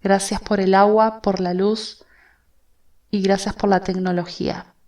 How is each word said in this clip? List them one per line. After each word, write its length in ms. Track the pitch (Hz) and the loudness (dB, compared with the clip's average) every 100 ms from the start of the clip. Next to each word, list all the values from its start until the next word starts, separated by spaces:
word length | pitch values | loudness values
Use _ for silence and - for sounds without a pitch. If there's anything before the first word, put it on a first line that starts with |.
Gracias 380 | 190 196 - 202 | 2 0 0 -8
por 180 | - 202 | -4 0
el 160 | 190 | 2
agua, 480 | 190 208 214 220 220 | 4 6 4 2 0
por 160 | 208 185 | -4 -2
la 160 | 180 | -2
luz 500 | 180 202 220 - - _ _ _ _ _ _ _ _ _ _ _ | 0 0 -2 -6 -16 _ _ _ _ _ _ _ _ _ _ _
y 100 | 208 | -2
gracias 320 | 190 196 208 | 0 0 -2
por 160 | - 208 | -4 0
la 140 | 185 | 0
tecnología. 920 | 180 185 185 175 170 - - - - _ | 0 -4 -2 -2 -4 -6 -6 -6 -12 _